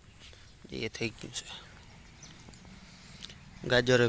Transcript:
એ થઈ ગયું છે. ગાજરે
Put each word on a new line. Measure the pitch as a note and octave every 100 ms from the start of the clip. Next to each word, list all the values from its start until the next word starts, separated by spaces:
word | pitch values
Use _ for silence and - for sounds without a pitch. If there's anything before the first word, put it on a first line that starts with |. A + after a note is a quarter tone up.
| - - - - - - - C3 A2+
એ | -
થઈ | A#2 -
ગયું | C3 B2
છે. | - - - - - - - - - - - - - - - - - - - - - - C3+
ગાજરે | B2 B2 B2+